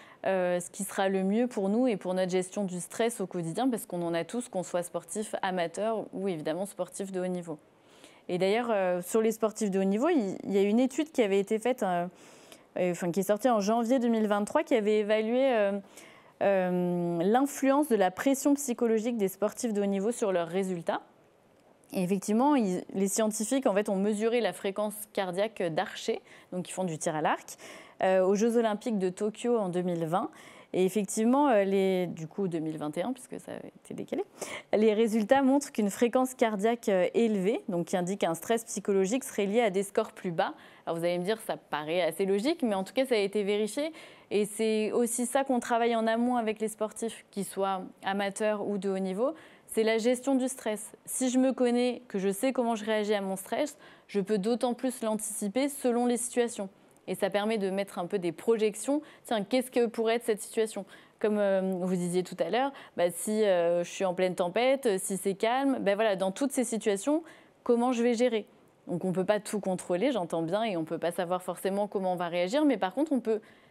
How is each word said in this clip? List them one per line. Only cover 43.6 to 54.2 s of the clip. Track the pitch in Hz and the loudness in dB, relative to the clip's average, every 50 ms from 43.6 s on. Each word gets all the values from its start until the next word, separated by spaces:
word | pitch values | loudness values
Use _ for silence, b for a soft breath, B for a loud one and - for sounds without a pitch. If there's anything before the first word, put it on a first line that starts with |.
| 214 202 - 285 294 320 311 B B B B B B - | -2 -2 -2 -4 -4 -4 -6 B B B B B B -4
Et | - 202 208 | -2 0 0
c'est | 202 - - 220 220 220 214 214 202 | -2 -2 -2 0 2 2 2 0 0
aussi | - 240 240 233 233 - 247 | 2 0 0 0 0 -2 -2
ça | 240 - 277 277 | 0 0 0 2
qu'on | 277 262 240 | 2 0 0
travaille | 233 - 247 226 233 233 233 | 0 0 0 2 2 2 2
en | 226 220 | 2 0
amont | 226 226 226 240 247 247 | 0 0 2 0 0 0
avec | 240 226 214 214 214 | 0 0 -2 -2 -2
les | 220 | -4
sportifs, | 214 214 - 214 208 208 - 226 226 220 - - _ | -6 -4 -4 -6 -6 -4 -6 -6 -6 -6 -10 -16 _
qu'ils | - 202 190 | -8 -6 -6
soient | - - 190 196 190 190 185 180 - - _ - | -6 -4 -2 -2 -2 -2 -4 -6 -10 -14 _ -4
amateurs | - 196 202 202 196 196 - 220 214 214 202 202 | -4 -2 0 -2 -2 -2 -2 0 0 0 0 -2
ou | - 202 | -4 -4
de | 202 185 196 | -2 -2 -2
haut | 190 190 | -2 -2
niveau, | 190 185 185 190 240 285 320 B B B B B B | -2 -2 -2 0 -2 -2 -2 B B B B B B
c'est | - - 220 220 | -4 -2 0 2
la | 220 226 | 2 2
gestion | 226 214 247 254 240 254 285 269 | 2 2 2 2 2 2 0 2
du | 254 254 | 2 2
stress. | 254 - - - 233 214 208 - - - - - | 0 -4 -4 -6 -6 -6 -6 -8 -12 -18 -18 -14
Si | - - - 254 262 | -10 -4 -2 -2 2
je | 240 | 4
me | 262 254 269 | 4 4 4
connais, | 254 - 254 240 240 240 247 247 233 240 - | 4 2 2 2 2 2 2 0 -2 -4 -8
que | - - | -6 -4
je | 196 185 196 | -2 0 0
sais | 190 - - 269 254 | 0 0 0 0 0
comment | - 240 233 233 | 0 0 0 -2
je | 214 208 | -2 -2
réagis | 220 220 214 208 202 214 | 0 0 0 0 0 0
à | 202 | 0
mon | 196 190 190 | -2 -2 -6
stress, | 185 - - 233 226 202 - - B B B B B B | -6 -6 -4 -4 -2 -2 -4 -6 B B B B B B
je | - - 202 | -6 -4 -2